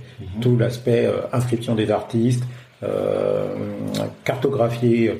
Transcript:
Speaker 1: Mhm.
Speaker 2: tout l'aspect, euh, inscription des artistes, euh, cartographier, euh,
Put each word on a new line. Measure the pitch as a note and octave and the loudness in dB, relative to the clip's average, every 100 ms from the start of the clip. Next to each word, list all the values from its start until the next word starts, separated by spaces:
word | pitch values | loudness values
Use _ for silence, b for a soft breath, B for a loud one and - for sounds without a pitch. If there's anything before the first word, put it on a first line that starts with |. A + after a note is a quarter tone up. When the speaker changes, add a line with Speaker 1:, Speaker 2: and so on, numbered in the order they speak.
| B B | B B
Speaker 1:
Mhm. | F2+ G#2 | -12 -2
Speaker 2:
tout | B2 A#2+ | 2 4
l'aspect, | A2 - B2+ A#2 A#2 | 2 0 2 2 4
euh, | G2 - | 0 -2
inscription | B2 B2 A2+ - A2 | -2 0 -2 0 0
des | G2+ | 2
artistes, | G#2 - A2+ A#2+ B2 - B B - | 0 0 0 2 2 -2 B B -8
euh, | - G2+ G1+ G1+ G1+ G1+ G1+ G1+ G#1 G#1 G#1 - G#2+ - | -4 -2 0 0 0 0 -2 -4 -6 -6 -6 -4 -6 -6
cartographier, | - B2 C#3 G#2+ A#2 A#2+ A#2+ A#2 | -6 -2 0 2 0 2 2 4
euh, | A2 | 2